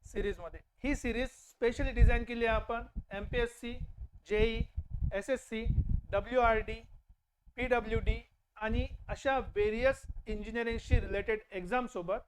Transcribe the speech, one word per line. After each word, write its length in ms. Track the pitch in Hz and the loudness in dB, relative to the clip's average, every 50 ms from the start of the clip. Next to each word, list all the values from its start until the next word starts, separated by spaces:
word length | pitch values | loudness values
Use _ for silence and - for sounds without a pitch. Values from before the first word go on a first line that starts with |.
| _ | _
सिरीजमध्ये. 540 | - - 208 196 208 185 - 175 165 156 143 - _ _ _ - | -8 -6 -4 -4 -4 -4 -6 -10 -14 -14 -16 -18 _ _ _ -2
ही 100 | 269 294 | -2 -2
सिरीज 320 | - - 240 220 233 262 254 - - - - _ | 0 -2 -2 -2 -2 -4 -4 -6 -18 -20 -20 _
specially 400 | _ 240 233 233 - 277 269 240 | _ 0 0 0 0 -2 0 8
डिझाईन 300 | 240 240 240 240 240 233 | 8 8 8 8 6 0
केली 220 | 233 240 233 233 | -4 -2 0 0
आहे 80 | 226 220 | 2 2
आपण 280 | 214 214 - 233 233 247 - _ - - _ | 0 -2 -2 -6 -6 -6 -8 _ -12 -10 _
एमपीएससी, 600 | 196 202 214 - 247 247 233 240 - - - 233 240 - - - - - - - - - _ - | -10 -10 -8 -4 -2 -2 -2 -2 -4 -10 -10 -8 -8 -8 -8 -10 -10 -14 -14 -14 -16 -20 _ -2
जेई, 320 | 208 214 220 226 226 226 226 - - - - - - - - - - | 2 4 4 2 2 -2 -4 -4 -4 -8 -6 -6 -4 -2 -2 0 0
एसएससी, 500 | 196 202 - 262 240 - - 226 220 233 - - - - - - - - - | -2 -2 -2 -4 -4 -4 -6 -6 -4 0 2 2 2 2 2 0 -2 -2 -2
डब्ल्यूआरडी, 680 | - 196 202 226 247 254 240 226 220 220 214 214 220 226 226 - - - _ _ - _ _ _ _ _ _ - _ | -2 -2 -2 2 2 4 6 6 4 2 0 -4 -8 -10 -12 -18 -20 -20 _ _ -20 _ _ _ _ _ _ -16 _
पीडब्ल्यूडी 600 | 254 247 254 247 240 214 214 190 185 - - 226 233 240 _ _ _ _ _ _ | -4 0 2 2 0 2 0 -2 2 2 2 0 0 -6 _ _ _ _ _ _
आणि 300 | - 214 220 226 240 254 269 - - - - | -6 -4 -2 0 0 -2 -2 -6 -12 -8 -10
अशा 300 | 202 - - 277 269 262 | -10 -2 0 0 0 0
व्हेरियस 640 | 226 - - 202 208 214 214 226 247 262 269 - - - - - - | -2 -2 -2 0 0 0 0 2 2 2 2 0 -8 -10 -10 -8 -6
इंजिनिअरिंगशी 760 | 226 214 208 208 220 220 233 233 233 233 226 - - - 233 | -6 -6 -6 -6 -6 -4 -4 -2 -2 -4 -6 2 4 4 4
रिलेटेड 420 | 214 190 190 202 202 226 220 214 - _ | 4 2 -2 -2 0 -2 -2 -4 -4 _
एक्झामसोबत. 680 | 202 190 180 180 233 254 247 226 - 190 175 170 202 254 - | -10 -8 -4 -2 -2 -2 -2 -2 -6 -6 -4 -4 -4 -4 -6